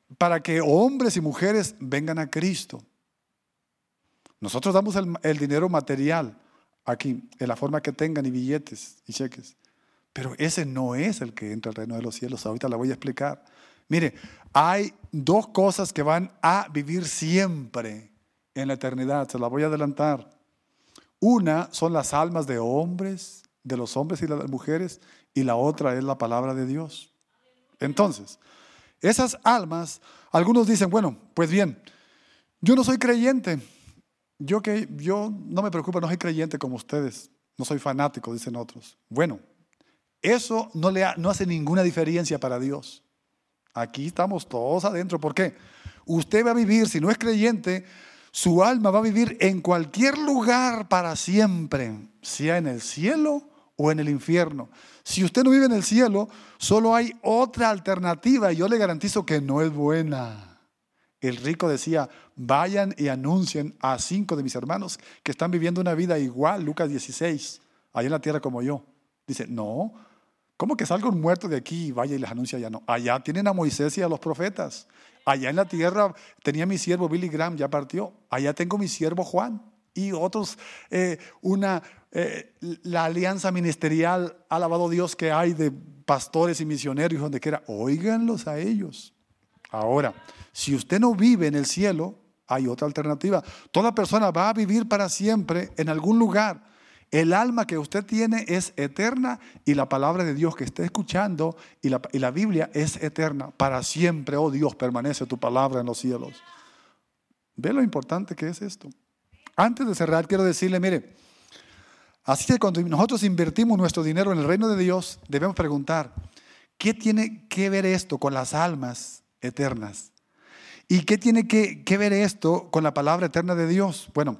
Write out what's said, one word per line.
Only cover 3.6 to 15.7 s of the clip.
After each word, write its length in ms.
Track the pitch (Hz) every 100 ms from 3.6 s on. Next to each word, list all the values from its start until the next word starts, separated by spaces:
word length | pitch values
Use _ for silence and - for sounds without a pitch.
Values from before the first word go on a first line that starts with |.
| _ _ _ _ _ _ _ -
Nosotros 340 | 101 123 196
damos 200 | 190 202 196
el, 200 | 185 170
el 160 | 156 151
dinero 300 | 143 147 185
material 680 | 165 131 135 143 165 127 107 _ _ _ _
aquí, 440 | - 120 143 120 - -
en 100 | 123
la 80 | 113
forma 240 | 139 151
que 120 | 147
tengan, 320 | 131 156 151 135
y 40 |
billetes 720 | 127 127 147 147 110 - - -
y 80 |
cheques. 420 | 110 131 127 - _ _ _ _ _ _
Pero 220 | - 127 117
ese 280 | 160 170 143
no 280 | 131 127
es 260 | 123 190 -
el 120 | 117
que 200 | 110 107
entra 180 | 110 110
al 60 | 107
reino 200 | 110 113
de 60 |
los 120 | 117
cielos. 300 | - 127 127
Ahorita 240 | 110 117 135
la 80 | 117
voy 140 | 127
a 40 |
explicar. 500 | 131 - 120 143 147 _ _ _ _ -
Mire, 260 | 165 156 - - - -
hay 400 | 139 165 196 202 - -
dos 380 | 156 135 202 214
cosas 440 | 190 190